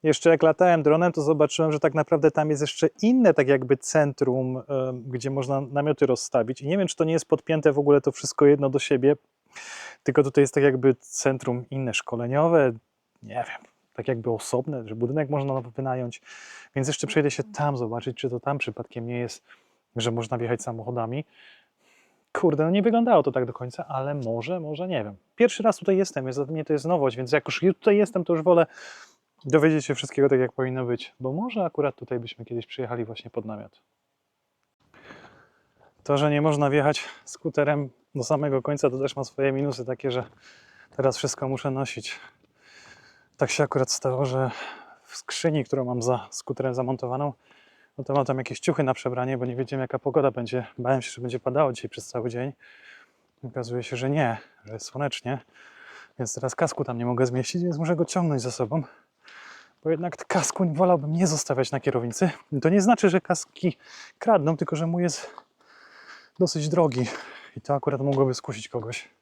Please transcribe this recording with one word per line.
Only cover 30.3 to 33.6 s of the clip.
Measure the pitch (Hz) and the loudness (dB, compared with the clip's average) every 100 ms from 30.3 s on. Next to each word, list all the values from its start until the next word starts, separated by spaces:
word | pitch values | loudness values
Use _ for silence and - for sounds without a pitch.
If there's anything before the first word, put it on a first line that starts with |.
| 135 | 4
jak | 127 | 2
powinno | - 131 131 | -2 -4 -2
być, | 123 120 - _ | -2 -4 -6 _
bo | 131 | -6
może | 147 240 220 | -4 -4 -2
akurat | 170 - 147 - | -4 0 -2 -4
tutaj | - 120 | -8 -8
byśmy | 117 - | -8 -14
kiedyś | 113 120 110 | -10 -8 -8
przyjechali | - 120 120 | -10 -8 -6
właśnie | 110 113 117 | -8 -10 -10
pod | - | -10
namiot. | 107 107 | -10 -12